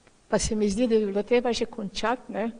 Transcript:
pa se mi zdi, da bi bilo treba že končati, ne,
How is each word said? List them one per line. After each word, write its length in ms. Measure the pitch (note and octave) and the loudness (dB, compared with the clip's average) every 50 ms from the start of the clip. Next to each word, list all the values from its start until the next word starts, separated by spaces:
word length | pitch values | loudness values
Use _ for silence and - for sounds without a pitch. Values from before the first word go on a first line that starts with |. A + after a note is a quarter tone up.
| _ - _ _ _ _ | _ -20 _ _ _ _
pa 100 | - G3 | 0 0
se 160 | - - A#3 | 0 0 0
mi 140 | G#3 G#3 G#3 | 2 2 2
zdi, 180 | F#3+ G#3 B3+ | 2 2 2
da 120 | A3 A3+ A3 | 4 4 2
bi 80 | G#3+ | 2
bilo 160 | G3 G3 G3+ G#3 | 2 0 -2 0
treba 300 | - B3 A#3+ A#3 B3 A3+ | 2 2 2 2 2 0
že 140 | - A#3 | -2 -2
končati, 680 | - - - G#3 F#3+ - - - A3 B3 B3+ - - G3 | -4 -6 -8 -8 -8 -6 -4 -2 -2 -2 -2 -4 -8 -6
ne, 180 | F#3+ G3+ A#3 A3 - | -4 -4 -4 -6 -8